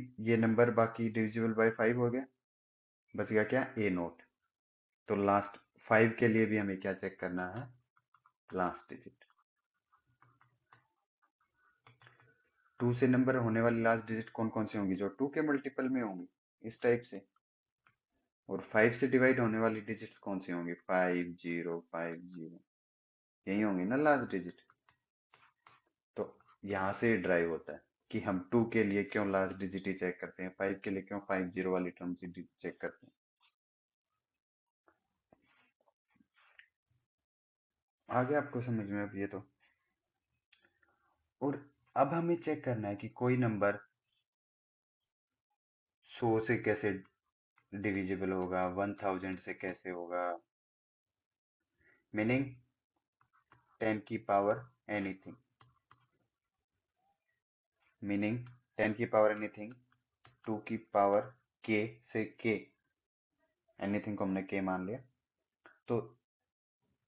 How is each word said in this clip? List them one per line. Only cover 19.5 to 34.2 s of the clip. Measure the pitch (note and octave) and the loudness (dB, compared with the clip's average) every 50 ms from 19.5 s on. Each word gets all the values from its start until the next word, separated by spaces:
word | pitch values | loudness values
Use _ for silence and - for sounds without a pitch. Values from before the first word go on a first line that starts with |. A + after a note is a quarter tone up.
| A2 A2 | 2 2
वाली | A2+ A2+ A2 A2 | 2 0 0 -2
digits | G2+ G#2+ A2 G2 - G#2+ - - | -4 -8 -10 -10 -10 -14 -16 -12
कौन | - G#2 G2 F#2 | -8 -6 -6 -6
सी | F2+ - F2+ | -6 -6 -6
होंगी, | F2 E2+ E2+ F2 | -6 -6 -6 -8
फ़ाइव, | - _ - F#2+ F#2 F2+ F2+ F2+ F2+ F2 F2 E2+ - | -8 _ 0 2 2 2 2 2 0 -2 -4 -8 -10
ज़ीरो, | - F2 E2+ E2+ E2+ F2 E2+ E2+ E2+ _ - | -8 -6 -4 -4 -4 -4 -4 -6 -8 _ -8
फ़ाइव, | E2 E2+ E2+ E2 E2 F2+ | -6 -6 -6 -6 -8 -12
ज़ीरो, | F2+ F2+ F2 E2 E2 E2+ - - _ _ _ _ _ _ _ _ _ _ _ _ _ _ _ _ | -14 -14 -14 -14 -14 -16 -18 -20 _ _ _ _ _ _ _ _ _ _ _ _ _ _ _ _
यही | F#2+ F#2+ G#2 | -2 0 0
होंगी | G#2+ G#2+ G2+ F#2 F2+ | 2 2 0 0 0
ना | G2 A#2+ | 0 0
last | C#3 D3+ D#3 D3 C3+ A#2+ G#2+ | 2 4 4 4 2 2 -2
digit। | - F#2+ F2 F2 - _ _ _ _ _ _ - - _ _ _ _ _ _ _ - - - - _ _ _ - - - _ _ _ _ _ _ _ | -4 -4 -6 -6 -10 _ _ _ _ _ _ -20 -20 _ _ _ _ _ _ _ -20 -20 -20 -20 _ _ _ -20 -20 -20 _ _ _ _ _ _ _
तो | - G2+ - - _ _ _ _ _ - | -6 -6 -6 -8 _ _ _ _ _ -8
यहाँ | G2 G2+ F#2+ F#2+ G2 G2+ | -4 -2 0 0 0 0
से | - - A#2 A2+ G2 | 2 2 2 4 4
drive | F2 F2+ F#2 E2+ E2+ E2 | 4 4 4 4 4 2
होता | E2 D2+ - - D2 | 0 -4 -6 -10 -12
है | D2 - _ _ _ _ - | -14 -16 _ _ _ _ -8
कि | - A2 | -6 -4
हम | F#2+ G#2 G2 F#2 F2+ - - | -2 -2 -2 -2 -2 0 2
टू | A#2+ A2+ A2+ | 2 2 2
के | - A2+ G#2+ | 2 2 2
लिए | G2+ G2 G2+ G2 | 2 2 0 0
क्यों | G2 - A2 G#2 G2 | 0 -2 0 0 2
last | F#2+ F#2+ F#2+ F#2 F#2+ F#2+ | 2 2 2 0 -2 -6
digit | G2 F#2+ F2+ F#2+ F#2 | -6 -6 -6 -4 -4
ही | G2+ F#2+ | -4 -4
check | F#2+ F2+ F2+ F2+ - | -2 -2 -4 -4 -6
करते | - F2 - - F#2 | -8 -12 -10 -10 -12
हैं, | F#2 - - | -10 -6 -2
फ़ाइव | G2 G2 G2+ F#2+ - | -2 -2 -2 -2 -4
के | G#2+ | -6
लिए | G2 F#2+ F#2+ | -6 -6 -6
क्यों | - G#2 G2+ | -6 -8 -8
फ़ाइव | - - G2 F#2+ F#2 F2+ | -4 -2 -2 -2 -2 -2
ज़ीरो | F2+ F#2 F#2 F#2 F#2 | -4 -4 -2 0 0
वाली | F#2 F2+ F2+ | 0 0 -2
टर्म | F2 - F2+ F2+ F2+ | -6 -8 -8 -8 -8
से | - - | -8 -10
डि-, | F2+ F2 F#2 E2+ - _ _ | -12 -12 -12 -14 -16 _ _
check | - F2 E2+ - | -10 -10 -8 -8
करते | - E2 - _ - | -8 -10 -10 _ -18
हैं। | - _ _ _ _ _ _ _ _ _ _ _ _ _ _ _ _ _ _ _ _ _ _ | -20 _ _ _ _ _ _ _ _ _ _ _ _ _ _ _ _ _ _ _ _ _ _